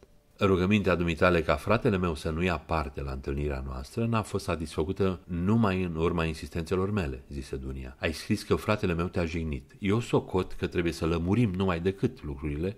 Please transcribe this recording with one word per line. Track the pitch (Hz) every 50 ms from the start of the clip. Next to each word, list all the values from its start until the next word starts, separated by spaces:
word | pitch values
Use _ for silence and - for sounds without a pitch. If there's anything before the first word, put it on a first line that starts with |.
| - _ - - _ _ _ - 104
„Rugămintea | 98 95 87 90 95 104 107 92 95 87
dumitale | 85 87 85 82 78 95 90 90 82 78
ca | - 78
fratele | 73 - 98 104 113 - 131 101 90
meu | 90 87 80
să | 73 - 85
nu | 80 78 87
ia | 92 85
parte | 78 - - 85 80 76 - - - 69
la | 67
întâlnirea | 65 67 - 73 69 69 73 73 69 65 67
noastră | 67 62 64 65 - - 117 117
n-a | 117 117 110 101
fost | - - 95 -
satisfăcută | - 87 80 85 78 - - 78 95 - - 98 92 90 - -
numai | - 90 85 87 98 110 117 113 98 92 92 92
în | 87 80
urma | 80 82 87 85 85 82
insistențelor | 80 80 - - 73 - 90 80 - 95 92 95 98
mele”, | 107 101 85 69 64 62 - -
zise | 69 69 67 - -
Dunia. | 67 65 65 67 67 65 64 - -
„Ai | - 87 78
scris | - - - 107 101 -
că | - 95
fratele | 82 - - 107 - - 92 85
meu | 82 87
te-a | - - 95 87
jignit. | 80 82 85 80 78 71 67 - - - -
Eu | 104 95 104 117
socot | 117 - - 143 139 - - 117 92 - -
că | - 98
trebuie | 87 - 90 85 85 82
să | - 85
lămurim | 82 85 82 82 90 98 120 123 104 87
numai | 92 98 95 87 85
decât | 85 95 95 - - - - - -
lucrurile | 73 71 69 78 76 73 73 82 95 107